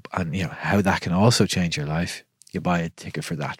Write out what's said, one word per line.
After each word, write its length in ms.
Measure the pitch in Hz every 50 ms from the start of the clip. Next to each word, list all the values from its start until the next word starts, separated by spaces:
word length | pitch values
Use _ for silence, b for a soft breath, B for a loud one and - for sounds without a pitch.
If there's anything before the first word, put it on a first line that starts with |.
| - - -
and, 220 | - 156 165 -
you 80 | 98 87
know, 60 | 78
how 320 | - - - 78 95 101
that 200 | 95 95 92 -
can 120 | - 92 87
also 320 | 92 104 123 120 - 107
change 320 | - - 92 87 85 - 76
your 80 | 71
life, 380 | 73 78 82 87 - - - - _ _ _ - -
you 80 | - 92
buy 200 | 80 90 87 85
a 100 | 82 82
ticket 340 | - - - - - - -
for 120 | - 85
that. 240 | 71 71 - -